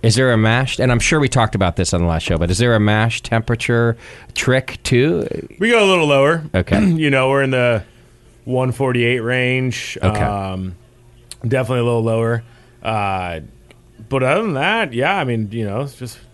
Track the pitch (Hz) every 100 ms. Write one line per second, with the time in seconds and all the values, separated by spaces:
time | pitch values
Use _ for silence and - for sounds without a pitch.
0 | 117 110 131 117 110 117 131 - 127 120
1 | - 160 139 135 110 104 92 - 90 90
2 | 85 80 - 82 85 90 120 113 104 107
3 | 113 110 - 113 113 117 - 117 117 113
4 | - - - - - 131 - - - 123
5 | 143 170 - - - - 220 233 202 185
6 | 156 139 139 165 151 - - 196 202 160
7 | 151 135 131 139 135 131 123 113 - -
8 | - - - - - 127 127 120 135 120
9 | 120 127 113 127 123 127 127 117 - -
10 | 95 104 - 101 95 92 92 90 - -
11 | - - - - 117 131 123 127 120 117
12 | 113 113 113 117 117 - - _ - 110
13 | 101 95 90 82 65 - - - _ -
14 | 113 135 127 165 226 139 160 220 190 117
15 | 143 196 139 117 104 113 104 101 139 -
16 | 123 - -